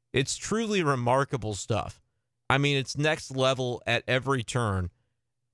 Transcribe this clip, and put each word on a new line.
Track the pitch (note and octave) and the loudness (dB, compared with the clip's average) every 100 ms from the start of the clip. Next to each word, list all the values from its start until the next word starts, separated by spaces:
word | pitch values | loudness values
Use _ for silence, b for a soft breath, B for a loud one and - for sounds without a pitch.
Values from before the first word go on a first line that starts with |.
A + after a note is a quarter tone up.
| _ | _
It's | B2+ C#3 - | -2 0 -4
truly | - G#3+ A3+ G#3 | -2 -2 0 0
remarkable | D#3 C3+ A#2+ C3 C#3 C3+ G#2+ | 2 0 2 2 2 -2 -6
stuff. | G2 - G#2+ - - _ _ _ _ - | -6 -2 -2 -4 -10 _ _ _ _ 0
I | C3+ | 2
mean, | C#3+ C#3 | 2 0
it's | B2+ C#3 | -2 -2
next | D3+ D#3 - | 0 0 -4
level | C3 C3 C3+ B2+ A#2+ - | 0 2 2 -2 -2 -2
at | A#2 - | -2 2
every | B2+ B2 C3+ | 0 0 -2
turn, | A2+ B2 A2+ F#2+ F2+ _ _ _ _ _ _ | 0 0 0 0 -2 _ _ _ _ _ _